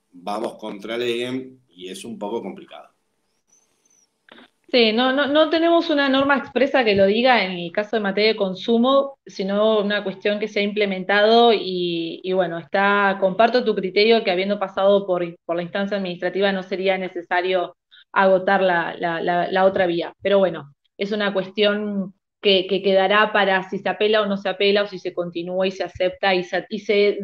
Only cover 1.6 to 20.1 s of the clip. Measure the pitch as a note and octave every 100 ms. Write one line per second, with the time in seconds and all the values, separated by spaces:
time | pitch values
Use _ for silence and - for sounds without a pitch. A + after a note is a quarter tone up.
1.6 | _ F2+ F#2 G2 A#2+ G#2 G2+ A2+ G2 -
2.6 | - D#2 - _ _ _ _ _ _ _
3.6 | _ _ _ _ _ _ _ - - _
4.6 | _ B3+ A3+ A3 C4 C4 C4+ D4 D#4 D#4+
5.6 | E4 E4+ E4+ C#4+ C#4 C4 C#4 C#4 - A#3
6.6 | C#4 C#4 A3 G3 G3 A3 C4 A#3 F#3+ F3+
7.6 | E3+ G#3 G#3+ A3+ G3+ F#3+ A3 G#3+ G3 F#3
8.6 | - A#3 B3 C#4 C#4 - - - F#3+ G3+
9.6 | A3 A3 G3+ G#3 G3 F#3+ G#3 G#3 G#3+ G#3
10.6 | G3+ G#3 G3+ F#3 F#3 G3+ G#3+ A#3 A#3 G3+
11.6 | F3+ F3+ F3 E3+ E3 - F#3 F#3 F3 E3+
12.6 | - G3 G3+ G3+ G3 F#3+ F#3+ F#3 A#3 B3
13.6 | G#3+ G3+ F#3 G3+ G#3+ A3+ A3 F3+ G3 G3+
14.6 | F#3+ G3 G3 G3+ G3 F3+ F3 E3+ - E3+
15.6 | F3 G3+ G3 G3+ F#3 F3 F3+ F#3 G3+ F#3+
16.6 | F#3 F#3+ F#3+ F#3+ F#3 F3 E3+ F3+ F3+ F#3
17.6 | F3 - _ - _ - F#3+ F#3 F#3 G3
18.6 | F#3 E3+ E3 - E3+ E3 F3 F3 - F#3+
19.6 | F#3+ F#3+ F3+ E3+ D3+